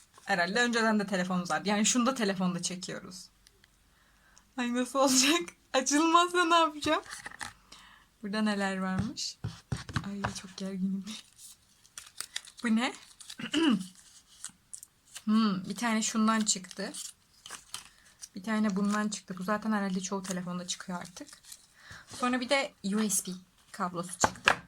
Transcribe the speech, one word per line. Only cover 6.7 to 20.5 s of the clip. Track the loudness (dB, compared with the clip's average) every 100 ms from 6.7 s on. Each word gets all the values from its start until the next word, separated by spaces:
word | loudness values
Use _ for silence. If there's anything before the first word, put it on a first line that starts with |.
| 2 0 0 -2 -14 -14 -12 -14 -14 -20 -20 -20 -20 _ _
Burada | -6 0
neler | 0 2 0 0
varmış? | -2 -2 -2 -4 -8 -8 -10 -10 -8 -8 -6 -8 -6
Ay | -6 -6 -6
çok | -12 -10
gerginim. | -8 -2 -2 -2 -6 -12 -16 -20 -20 -20 _ _ _ -20 -18 -12 -10 -10 -12 -4
Bu | 0 2
ne? | 2 -2 -16 -20 -18 -12 -4
<clears throat> | 2 4 4 0 -16 -20 -20 _ -16 -16 -16 _ -20 -20 _ _ -10 0
Hmm, | 2 4 0 -4
bir | -4
tane | 0 0
şundan | 0 2 4 4
çıktı. | 2 -2 -4 -10 -8 -8 -12 -16 _ _ -18 -18 -14 -16 -16 _ -20 -20 -16 -10
Bir |
tane | -4 0 0 2
bundan | 2 0 0
çıktı. | -4 -10 -8
Bu |
zaten | -2 -2 0
herhalde | 0 0 -2
çoğu | -2 -4
telefonda | -4 -6 -4